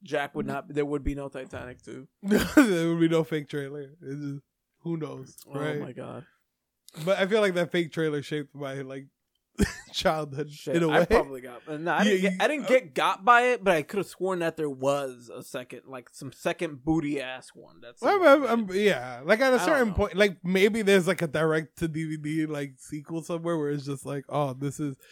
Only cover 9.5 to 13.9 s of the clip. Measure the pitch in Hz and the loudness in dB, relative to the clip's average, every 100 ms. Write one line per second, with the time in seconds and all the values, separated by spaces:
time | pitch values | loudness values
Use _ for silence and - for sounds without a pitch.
9.5 | - 202 - - - 185 156 147 135 147 | -2 -2 -2 -10 -2 0 0 -4 -8 -8
10.5 | 147 151 170 165 151 170 220 139 131 127 | -8 -2 2 4 4 4 4 2 -8 -14
11.5 | 123 156 151 170 156 208 190 190 185 220 | -16 -10 -6 0 2 4 4 2 2 0
12.5 | 294 190 254 175 135 165 196 202 240 247 | 0 2 2 2 0 0 2 6 6 6
13.5 | 233 190 160 143 | 2 2 0 0